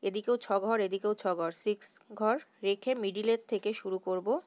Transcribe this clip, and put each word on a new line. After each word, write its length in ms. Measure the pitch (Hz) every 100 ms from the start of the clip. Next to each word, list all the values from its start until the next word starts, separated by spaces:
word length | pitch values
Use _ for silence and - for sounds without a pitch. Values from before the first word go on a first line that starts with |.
| 208
এদিকেও 280 | 196 208 240
ছ 40 | - 196
ঘর, 120 | 196 226 196
এদিকেও 280 | 190 208 214
ছ 20 | 196 175
ঘর, 100 | 165 170
সিক্স 240 | - 202 - - _ 214
ঘর 160 | 214 254 - _ 196
রেখে 240 | 202 247 254
মিডিলের 360 | 202 190 214 226 226
থেকে 200 | 208 208 220
শুরু 180 | 190 185 185
করব 220 | 185 185 277